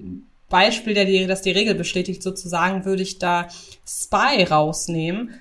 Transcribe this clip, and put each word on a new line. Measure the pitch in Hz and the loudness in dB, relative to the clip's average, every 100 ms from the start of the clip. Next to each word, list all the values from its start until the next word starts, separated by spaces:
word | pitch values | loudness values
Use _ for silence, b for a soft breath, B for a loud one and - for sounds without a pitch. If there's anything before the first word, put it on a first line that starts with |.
| 180 180 - _ - | -14 -14 -16 _ 0
Beispiel, | 185 208 226 220 202 | 4 4 2 -2 2
der | 190 | 4
die, | 190 190 | 4 2
das | 190 | -2
die | 190 | 0
Regel | 180 214 170 | 0 2 0
bestätigt, | 170 185 180 175 | -2 -2 -4 -4
sozusagen, | 190 185 175 170 175 190 190 | -6 -8 -4 0 0 0 -2
würde | 190 | -2
ich | 185 - | -2 -4
da | 180 175 175 B B B - | 0 0 -2 B B B -12
Spy | - - 202 247 269 180 | -8 -2 2 4 4 4
rausnehmen, | 156 151 160 - 165 165 196 240 B | 4 2 -2 -4 -2 -2 -4 -6 B